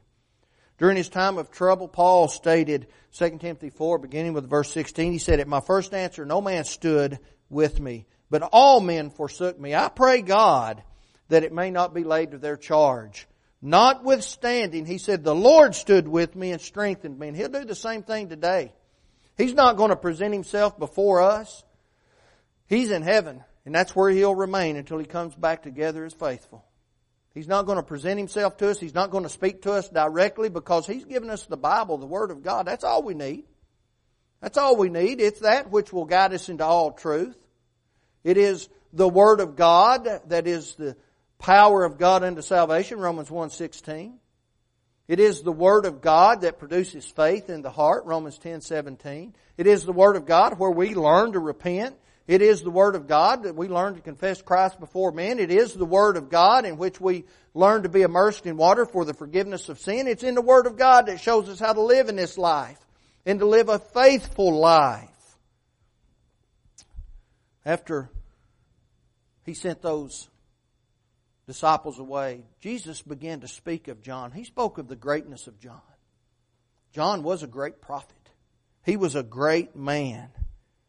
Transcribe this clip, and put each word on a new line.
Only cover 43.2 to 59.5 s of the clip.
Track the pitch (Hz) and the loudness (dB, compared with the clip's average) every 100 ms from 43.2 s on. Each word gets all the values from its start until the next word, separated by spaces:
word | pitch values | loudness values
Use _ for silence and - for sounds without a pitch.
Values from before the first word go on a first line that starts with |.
| 147 | -10
one | 170 156 | -10 -10
sixteen. | - 165 - - 156 208 247 _ _ _ _ _ _ _ _ - | -10 -14 -14 -14 -14 -14 -20 _ _ _ _ _ _ _ _ -4
It | 175 | 2
is | 214 156 | 2 2
the | 170 | -6
Word | 160 185 208 196 | 2 4 4 2
of | 135 | -4
God | 160 160 202 220 | 2 6 6 4
that | 170 - | -2 -6
produces | 143 175 185 147 - | -6 -6 -6 -10 -10
faith | - 156 202 190 | -2 0 0 -6
in | 160 | -14
the | 135 | -10
heart, | 151 151 196 165 | -2 0 0 -4
Romans | 160 151 - | -8 -8 -16
ten | 170 165 | -16 -16
seventeen. | - 156 139 127 143 147 214 _ _ - | -10 -10 -10 -14 -16 -16 -18 _ _ 0
It | 190 | 4
is | 196 | 4
the | 170 | 2
Word | 180 202 190 | 4 4 4
of | 143 | 2
God | 170 220 185 | 4 4 4
where | 185 | 2
we | 170 208 190 | 2 -2 0
learn | 151 175 226 | 4 4 4
to | 190 | -2
repent. | 156 - 180 185 254 - _ _ - | -6 -6 -6 -4 -6 -12 _ _ 0
It | 185 | 4
is | 214 190 | 4 4
the | 170 | 0
Word | 180 202 190 | 2 2 0
of | 139 | 0
God | 151 190 247 | 2 2 0
that | 196 160 | -4 -8
we | 190 | -6
learn | 175 196 | -4 -4
to | 170 | -6
confess | 160 139 190 185 | -16 -8 -6 -6
Christ | - 185 190 - | -2 2 0 -2
before | 160 185 185 | -10 -4 -4
men. | 156 196 247 | -4 -6 -4
It | 175 | 0
is | 190 233 190 | 2 2 -2
the | 165 | 0
Word | 196 208 175 | 2 4 2
of | 135 | 0
God | 170 190 254 208 | 4 6 4 0
in | 156 | -6
which | 185 - | -8 -4
we | 185 180 - _ _ | -4 -4 -8 _ _
learn | 180 196 220 | 2 2 2
to | 185 | 0
be | 190 | 2
immersed | 175 175 208 208 175 | 2 2 0 -2 -8
in | 156 | 0
water | 170 214 233 | 2 2 0
for | 185 151 | -4 -6
the | |
forgiveness | 143 147 185 202 | -8 -6 -4 -4